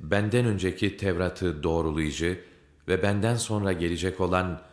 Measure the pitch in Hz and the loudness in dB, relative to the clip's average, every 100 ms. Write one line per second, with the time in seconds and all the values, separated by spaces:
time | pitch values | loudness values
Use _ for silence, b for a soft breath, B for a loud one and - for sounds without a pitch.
0 | 76 101 107 120 120 98 90 90 101 - | 0 0 2 2 2 2 0 0 -2 0
1 | 98 87 90 - 90 76 82 82 80 78 | 0 0 0 0 -2 0 0 2 2 0
2 | 78 71 85 90 B B B B - 92 | -2 0 -2 -2 B B B B -2 0
3 | 101 101 113 120 - 107 98 90 85 85 | 2 2 0 0 -2 -2 0 0 -2 -2
4 | 90 90 90 92 90 80 B | -2 -2 0 2 0 -4 B